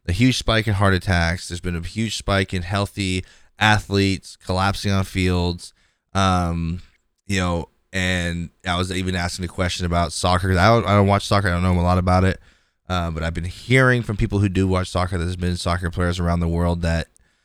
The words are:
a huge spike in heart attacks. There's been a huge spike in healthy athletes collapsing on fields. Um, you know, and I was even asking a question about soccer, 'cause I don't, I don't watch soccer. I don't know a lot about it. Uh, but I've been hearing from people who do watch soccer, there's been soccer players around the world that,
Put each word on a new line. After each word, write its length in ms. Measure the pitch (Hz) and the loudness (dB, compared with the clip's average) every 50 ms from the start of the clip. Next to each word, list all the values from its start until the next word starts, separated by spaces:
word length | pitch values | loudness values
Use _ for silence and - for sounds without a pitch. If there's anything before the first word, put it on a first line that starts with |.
| - - | -6 -4
a 40 | |
huge 260 | 90 92 123 127 117 - | 0 4 4 4 2 2
spike 280 | - - 110 110 104 | 0 0 0 2 2
in 80 | 110 101 | 0 0
heart 200 | 98 104 98 95 | 2 4 4 2
attacks. 540 | 90 - 98 90 87 82 82 85 90 - - | 2 2 2 2 2 2 0 -2 -4 -6 -10
There's 120 | 87 85 | -10 -8
been 160 | - 90 87 | -6 -6 -6
a 60 | 82 | -6
huge 340 | 82 87 - 107 113 104 - | -6 -6 -4 -4 -4 -4 -4
spike 380 | - - - 101 98 98 - 98 | -6 -2 0 0 0 0 0 -2
in 80 | 90 | -6
healthy 600 | 87 90 104 101 101 - - 101 98 92 92 92 - - - _ _ _ _ - | -4 -2 -2 -2 -2 -4 -4 -4 -2 -2 -2 -4 -6 -8 -18 _ _ _ _ 2
athletes 800 | 104 107 107 101 - - 101 98 98 98 92 - - - - | 4 4 4 2 0 0 2 2 4 2 0 -2 -6 -16 -20
collapsing 560 | _ - - 90 92 95 101 95 - - 101 | _ -6 -4 -2 0 0 0 -2 -2 -2 -2
on 120 | 98 95 95 | -2 -2 -2
fields. 720 | - - 95 92 92 90 87 87 87 87 87 - - _ _ _ _ _ _ _ _ - | -2 -2 -2 0 0 2 0 0 -2 -4 -6 -12 -18 _ _ _ _ _ _ _ _ -2
Um, 680 | 98 98 95 92 90 87 85 85 85 82 82 87 87 - _ _ _ _ _ _ _ _ | 0 2 2 2 0 0 -2 -2 -2 -4 -4 -6 -8 -10 _ _ _ _ _ _ _ _
you 120 | - 101 95 | -6 -4 -2
know, 300 | 90 87 87 82 - _ _ _ _ _ | -2 -2 -2 -4 -6 _ _ _ _ _
and 560 | - 95 92 92 92 90 87 87 85 87 85 78 _ _ - | -6 -4 -2 -2 -2 -2 -2 -4 -4 -6 -8 -10 _ _ -6
I 120 | 92 87 90 | -4 -2 -2
was 120 | 92 92 | -2 -4
even 240 | 92 92 92 92 92 | -4 -4 -4 -4 -2
asking 300 | 87 87 87 - - 90 | -2 -4 -4 -6 -6 -8
a 40 | 85 | -8
question 360 | - - 92 87 - - 90 | -4 -4 -2 -2 -2 -4 -4
about 280 | 85 85 87 85 73 | -2 0 0 0 -2
soccer, 360 | - - - 90 90 90 87 92 | -4 -2 0 0 2 2 2 2
'cause 80 | 92 | 2
I 120 | 87 92 110 | 4 6 6
don't, 180 | 117 117 87 | 4 4 4
I 80 | 90 101 | 2 4
don't 120 | 104 98 | 4 4
watch 200 | 101 101 98 - | 4 2 2 0
soccer. 220 | - 107 101 101 92 | 0 0 0 0 0
I 20 | |
don't 120 | 87 87 | 0 0
know 160 | 92 92 90 87 | 2 2 2 4
a 40 | |
lot 160 | 87 87 90 92 | 4 4 2 2
about 260 | 90 90 90 92 92 | 2 4 4 4 4
it. 160 | 95 - - - _ _ _ _ _ _ _ _ - | 2 0 -2 -10 _ _ _ _ _ _ _ _ -6
Uh, 220 | 90 90 85 85 | -4 -4 -4 -4
but 120 | 80 80 | -4 -4
I've 120 | 78 82 85 | -4 -4 -4
been 100 | 87 85 | -6 -6
hearing 580 | 90 - - - - 127 131 131 127 123 120 | -8 -10 -8 -2 2 4 4 4 4 2 2
from 140 | 110 - 107 | -2 -4 -2
people 220 | 98 120 107 104 98 | -2 -2 0 2 2
who 100 | 104 101 | 2 2
do 180 | 90 95 95 | 2 2 2
watch 220 | 92 92 92 92 - | 2 2 0 -2 -2
soccer, 300 | - 90 90 87 95 85 | -2 -2 -2 0 -2 -2
there's 180 | 85 87 92 | -2 -4 -4
been 200 | 87 90 90 87 | -2 -2 -2 -2
soccer 340 | 87 - 92 87 87 92 85 | -2 -2 -2 -2 -2 -2 -4
players 280 | - 95 90 87 85 92 | -2 -2 -2 0 0 0
around 220 | 87 85 87 85 | 0 0 0 0
the 80 | 85 82 | 0 0
world 340 | 85 85 87 85 85 87 | 0 0 2 0 0 0
that, 260 | 85 82 82 82 - _ _ _ _ _ _ _ | 0 0 0 -2 -4 _ _ _ _ _ _ _